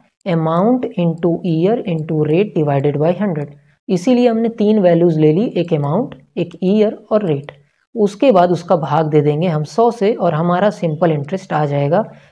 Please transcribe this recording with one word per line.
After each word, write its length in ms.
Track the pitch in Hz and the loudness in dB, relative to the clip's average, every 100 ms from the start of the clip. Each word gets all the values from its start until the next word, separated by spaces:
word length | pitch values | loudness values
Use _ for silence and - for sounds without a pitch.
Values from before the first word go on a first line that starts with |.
| _ _ 202 | _ _ -4
amount 600 | 165 160 165 208 254 254 - | -2 0 0 0 0 -2 -2
into 340 | 170 165 170 165 180 | -2 0 -2 -2 -2
year 280 | 160 180 240 | 0 0 0
into 320 | - 165 156 160 | -2 -6 -4 -2
rate 240 | 151 160 208 | 0 0 0
divided 420 | - 147 139 143 143 | -2 0 0 0 0
by 140 | 160 185 | -2 -2
hundred। 340 | 208 151 147 - _ _ - | -4 -4 -8 -14 _ _ -4
इसीलिए 380 | 185 - 247 240 | -2 2 2 2
हमने 220 | 220 226 | 2 -2
तीन 280 | 226 208 214 | 0 2 4
वैल्यूज 380 | 180 170 175 156 | 4 4 4 4
ले 140 | 156 | 2
ली, 100 | 156 240 185 | 2 0 -2
एक 160 | 170 | -2
अमाउंट, 420 | 156 143 170 262 - _ - | -2 0 -2 -4 -10 _ -8
एक 200 | 170 170 | -8 -4
ईयर 300 | 185 214 208 214 - | 0 2 2 -2 -2
और 140 | 214 196 | -2 0
रेट। 260 | 139 - - _ _ _ 233 | -4 -6 -18 _ _ _ -2
उसके 360 | 208 - 277 | -2 2 4
बाद 200 | 190 180 | 4 4
उसका 240 | 175 - 185 | 2 0 -2
भाग 280 | 147 147 156 | 0 -2 2
दे 140 | 151 | 2
देंगे 260 | 147 147 180 | 2 0 0
हम 160 | 151 151 | -2 -4
सौ 240 | - 233 | 0 0
से 200 | 226 202 254 | 2 -2 0
और 180 | 180 | -2
हमारा 360 | 156 175 180 208 | 0 0 0 0
सिंपल 400 | 202 170 151 175 | -2 -4 0 0
इंटरेस्ट 420 | 151 139 190 - | 0 -4 -8 -4
आ 120 | 156 151 | -2 -2
जाएगा। 380 | 143 143 180 226 - _ | 0 0 0 -2 -8 _